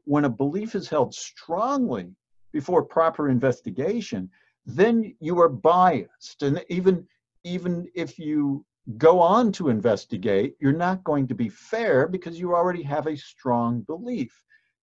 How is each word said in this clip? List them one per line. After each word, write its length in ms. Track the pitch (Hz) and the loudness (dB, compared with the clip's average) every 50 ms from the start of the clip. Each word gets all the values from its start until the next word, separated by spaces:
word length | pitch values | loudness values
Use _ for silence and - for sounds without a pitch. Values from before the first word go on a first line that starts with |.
| - | -4
when 200 | 143 143 147 147 | -2 0 2 2
a 60 | 135 | 0
belief 440 | 113 101 135 143 156 202 214 226 - | 0 -2 -4 -2 -2 -4 -6 -6 -6
is 140 | 196 160 - | -8 -8 -4
held 260 | 160 151 123 - - | 0 0 0 0 -2
strongly 1000 | - - - - - - - 165 185 220 262 285 277 247 190 123 101 90 90 - _ _ _ _ _ _ _ - | -14 -16 -16 -18 -20 -10 -8 -4 -4 -2 -2 -2 -2 -2 -2 -2 -6 -8 -10 -14 _ _ _ _ _ _ _ -8
before 320 | 151 139 - 180 165 139 | -8 -4 0 0 0 0
proper 440 | - - 165 165 165 160 - 151 143 | 0 0 0 2 0 0 -2 0 0
investigation, 1000 | 127 120 123 135 123 - - 110 92 123 135 175 220 240 196 - - 95 92 92 _ _ _ _ _ _ _ | 2 2 2 2 0 0 -6 -12 -8 -4 -4 -4 -2 -4 -6 -6 -8 -8 -8 -10 _ _ _ _ _ _ _
then 480 | - 107 139 196 233 233 226 220 202 - - | -10 0 2 2 4 4 2 0 -4 -8 -10
you 200 | 160 156 175 175 | -6 0 4 4
are 80 | 170 165 | 4 4
biased. 920 | 143 101 - 156 170 180 185 185 160 117 90 - _ _ - - - - 147 | 4 2 2 4 4 6 6 4 4 2 -4 -8 _ _ -20 -20 -10 -4 0
And 220 | 139 139 175 - - | 0 0 0 -2 -4
even, 380 | 175 180 180 190 185 170 - _ _ _ _ _ _ _ - | -4 0 2 2 2 2 -2 _ _ _ _ _ _ _ -12
even 440 | 175 175 185 175 180 175 170 180 - - | -8 -8 -6 -4 -4 -4 -4 -6 -8 -8
if 240 | 175 165 156 - - | -8 -8 -8 -8 -10
you 460 | 160 151 151 151 143 143 139 143 - _ _ _ _ - 110 110 | -8 -4 -2 0 0 0 -2 -4 -8 _ _ _ _ -14 -6 4
go 220 | 143 160 175 180 | 6 6 8 8
on 320 | 170 170 196 240 247 214 190 | 6 4 4 4 2 2 0
to 160 | - 180 143 | -2 0 0
investigate, 840 | 117 107 95 117 104 98 - - 117 95 92 113 98 95 110 143 - - | 0 2 2 2 0 0 -2 -8 -10 -6 -2 0 2 2 0 0 -4 -2
you're 120 | 147 135 143 | 0 0 0
not 320 | 165 175 180 185 185 185 | 2 0 -2 -2 -4 -4
going 240 | 170 151 143 135 123 | -2 -2 -2 0 -2
to 60 | 131 | -2
be 140 | 196 233 214 | -4 -6 -6
fair 600 | - - - - - 226 233 208 196 - 139 180 | -6 -12 -14 -8 -6 -4 0 2 4 4 2 2
because 300 | 180 180 - 170 170 165 | -2 -6 -8 -8 -10 -8
you 160 | 180 175 175 | -4 0 0
already 280 | 170 170 180 180 170 151 | 2 2 0 0 -4 -6
have 240 | 139 143 156 143 | -6 -4 -4 -4
a 100 | 160 156 | -4 -6
strong 640 | 139 - - - _ - 131 120 120 117 117 120 117 - | -8 -10 -18 -20 _ -4 -2 0 0 0 -2 -2 -4 -6
belief. 600 | - 156 175 233 240 254 202 127 113 _ _ _ _ _ _ _ _ _ _ | -8 -10 -10 -8 -8 -6 -6 -6 -8 _ _ _ _ _ _ _ _ _ _